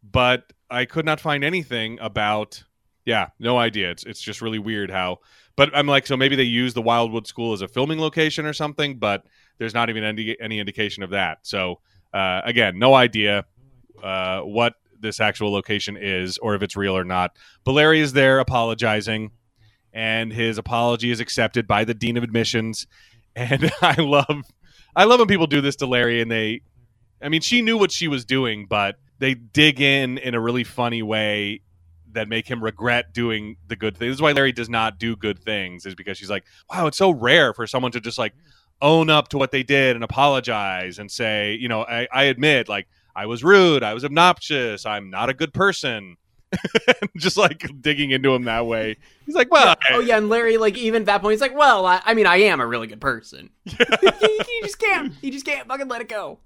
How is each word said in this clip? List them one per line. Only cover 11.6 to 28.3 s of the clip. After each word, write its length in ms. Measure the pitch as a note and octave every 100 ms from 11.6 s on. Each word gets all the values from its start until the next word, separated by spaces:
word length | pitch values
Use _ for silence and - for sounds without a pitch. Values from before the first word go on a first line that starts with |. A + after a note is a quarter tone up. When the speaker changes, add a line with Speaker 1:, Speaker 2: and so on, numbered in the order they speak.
| F#2 F2 _ _ _
Speaker 1:
uh, 260 | F#2+ F#2+ F#2
again, 340 | A#2 A#2+ G#2+ F2+
no 160 | B2+
idea, 500 | C3+ A#2+ G#2+ G#2 G2+ F#2+ _ _ _ _ _
uh, 380 | G2 F#2+ F#2 F#2
what 340 | F#2 G#2 A#2+ - _ _
this 180 | A2 -
actual 300 | G#2+ G#2 G#2
location 440 | G2+ - G#2 - G2+
is 400 | G2+ F#2 F#2 F#2
or 160 | A2+
if 80 | G#2
it's 140 | G2 G2+
real 200 | G2 F#2
or 80 |
not. 320 | F2+ F#2 F2+ _ _ _
But 80 | -
Larry 280 | C#3 D3+ D#3+
is 120 | D3+
there 260 | C3+ C3+ C3+
apologizing, 920 | C3 B2+ A#2 A2 A#2 G#2+ G#2 A2 A2 _ _ _ _ _ _
and 400 | A2 A2+ A2+ A2+
his 240 | G#2+ A#2 A2
apology 520 | - A#2+ A#2+ A#2 A#2+
is 100 | A#2
accepted 460 | A#2 - A2+ B2 G#2+
by 180 | G#2
the 100 | A2
Dean 220 | A2+ A#2 A#2+
of 60 |
Admissions. 640 | A#2 A2+ A2+ A#2 A2 G#2+ - _ _ _ _
And 360 | - A#2+ C3+ C3+ -
<laughs> 60 |
I 120 | F3 D3
love, 440 | D3 C#3+ C#3 D3 - _ _ _ _
I 100 | -
love 140 | D3+ B3
when 80 | A3
people 180 | G3 D#3+
do 140 | C#3+
this 160 | C#3 C3+
to 100 | C3+
Larry, 340 | B2 A#2+ A#2
and 100 | A#2
they, 320 | A2+ G#2+ A#2 _ _ _ _ _ _
I 60 | C#3+
mean, 120 | D#3+
she 220 | - A#3+
knew 140 | A3 A3+
what 140 | G3
she 160 | - E3
was 160 | C#3
doing, 420 | A#2+